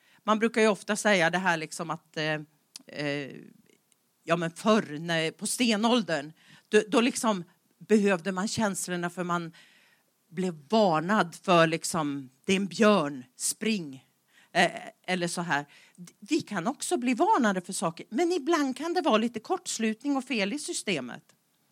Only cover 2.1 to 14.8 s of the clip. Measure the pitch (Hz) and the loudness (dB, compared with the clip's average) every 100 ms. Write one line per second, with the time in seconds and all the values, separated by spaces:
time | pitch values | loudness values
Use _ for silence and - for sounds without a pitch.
2.1 | - 156 151 151 _ _ - - - 147 | -4 -2 -2 -6 _ _ -20 -16 -6 -4
3.1 | 143 135 - - _ _ _ _ _ _ | -4 -8 -14 -20 _ _ _ _ _ _
4.1 | _ - 170 165 165 220 214 135 147 170 | _ -4 -2 -2 -2 2 2 2 -8 -4
5.1 | 165 160 - 214 - 247 208 233 240 175 | -2 -2 -4 -6 0 0 2 2 2 0
6.1 | 156 156 - _ - - 214 214 233 240 | -4 -4 -14 _ -20 0 2 4 2 2
7.1 | - 233 190 165 _ _ _ 170 214 202 | 0 -2 -2 -4 _ _ _ 2 4 4
8.1 | 185 165 185 208 - 214 185 - 175 175 | 2 -2 -4 -4 0 -2 -2 -6 -4 -4
9.1 | 180 180 175 165 - - _ _ _ _ | -4 -4 -2 -4 -12 -20 _ _ _ _
10.1 | _ _ 165 185 156 143 226 202 156 165 | _ _ -4 -4 -4 0 4 4 4 2
11.1 | 214 269 - - 170 165 160 - 170 147 | 0 0 -2 4 6 6 2 -4 -4 -4
12.1 | 139 131 _ - 190 196 170 214 202 143 | -4 -10 _ -2 0 0 2 4 4 2
13.1 | 139 123 - - - 220 214 151 131 _ | -6 -14 -8 -6 -4 -2 -2 -4 -14 _
14.1 | _ _ _ _ 175 175 - | _ _ _ _ 0 2 0